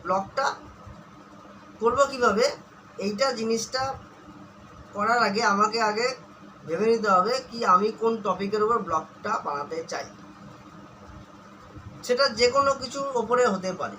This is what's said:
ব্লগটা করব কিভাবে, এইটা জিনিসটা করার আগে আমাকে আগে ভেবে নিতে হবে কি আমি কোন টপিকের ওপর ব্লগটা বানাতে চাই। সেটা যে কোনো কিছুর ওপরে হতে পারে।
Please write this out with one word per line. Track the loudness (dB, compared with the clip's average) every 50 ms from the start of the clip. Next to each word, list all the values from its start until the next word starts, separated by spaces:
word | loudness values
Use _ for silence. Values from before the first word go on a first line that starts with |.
| -2
ব্লগটা | -2 -2 -2 -2 -4 -4 -2 -2 -2 -2 -6 -14 -20 -20 -20 -20 -20 -20 -20 -20 -20 -20 -20 -20 -20 -20 -20 -20 -20 -20 -20 -20 -20 -10 0
করব | 0 0 4 4 2 2
কিভাবে, | 2 2 2 2 4 4 2 0 0 -4 -16 -20 -20 -20 -20 -20 -12 -6
এইটা | -4 -4 0 0 0 0
জিনিসটা | 0 -2 -2 -2 -2 -2 -2 -6 -4 -4 -4 -4 -6 -10 -14 -18 -20 -20 -20 -20 -20 -20 -20 -20 -20 -20 -20 -20 -20 -20 -20 -14 -6
করার | -2 0 2 4 4 4
আগে | 2 2 2 2
আমাকে | 2 4 4 2 2 2 2
আগে | 0 2 2 0 -2 -2 -4 -6 -14 -20 -20 -20 -20 -20 -20 -18 -8 -6
ভেবে | -2 0 2
নিতে | 2 2 2 4 4
হবে | 4 4 4 4 0 -2 -4 -8
কি | -8 -2 4
আমি | 4 6 6 6 2
কোন | 0 0 0 0 0 0
টপিকের | -2 -2 -2 -2 -2 -2 0 0 2
ওপর | 2 2 0
ব্লগটা | 0 0 -2 -2 -2 -4 -16 -10 -6 -4 -4 -4 -4
বানাতে | -4 -6 -6 -6 -6 -8 -8 -6 -6
চাই। | -8 -8 -8 -10 -14 -20 -20 -20 -20 -20 -20 -20 -20 -20 -20 -20 -20 -20 -20 -20 -20 -20 -20 -20 -20 -20 -20 -20 -20 -20 -20 -20 -20 -20 -20 -20 -20 -18 -18 -16 -18 -14 -2
সেটা | -2 0 2 2 0
যে | 2 2 2 4
কোনো | 4 4 4 4 2
কিছুর | 0 -4 -10 -8 -6 -6 -2 -2 -2
ওপরে | 0 2 2 4 4 4
হতে | 2 0 -2 -6 -6
পারে। | -6 -8 -10 -10